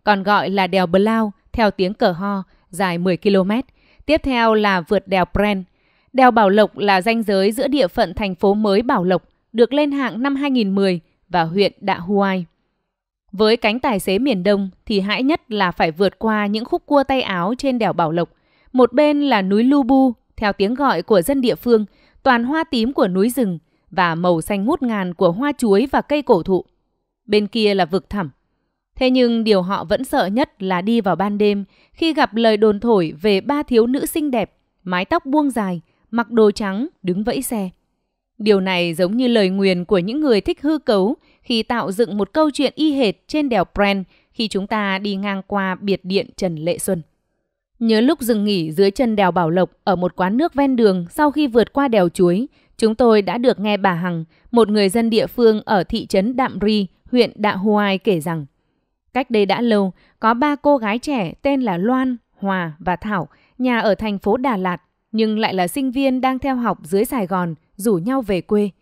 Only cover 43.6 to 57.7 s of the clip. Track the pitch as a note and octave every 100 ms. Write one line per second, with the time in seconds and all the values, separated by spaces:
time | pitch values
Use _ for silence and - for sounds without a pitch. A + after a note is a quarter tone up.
43.6 | E3+ - G3+ G3 F#3 _ _ - A3 G3
44.6 | G3 G#3+ G3+ F#3+ G#3 G3 G3+ G3 - G3+
45.6 | F#3+ F#3 G3+ F#3 F3+ F#3+ - - F#3+ D#3+
46.6 | D#3+ E3+ - F#3 D3 _ _ _ _ _
47.6 | _ - A3+ A3 B3 E4 A3+ A3 G#3 G3+
48.6 | D#3+ D#3 G3 G3+ A#3+ G#3+ F#3+ F3 E3 F3
49.6 | F3+ _ - F3+ F3+ - F#3 A3+ E4+ C#4
50.6 | C#4 B3+ A3 F#3 F3 - D4+ D4 D4 A#3
51.6 | G#3 - C#4 A3 F3 - F3+ F3 C4+ _
52.6 | _ - A3 A3 A#3+ G#3+ F#3+ A3 B3 F3+
53.6 | G#3+ G#3 G3 E3+ F3+ E3+ D#3+ _ _ A#3+
54.6 | G#3+ G#3+ G3 A3+ A3+ A3 - - A#3 G#3+
55.6 | - G#3 D#3+ A3+ - G3+ G3 C4 B3+ -
56.6 | G3+ G#3+ G3 _ _ B3 A3 - G#3 G3
57.6 | G3+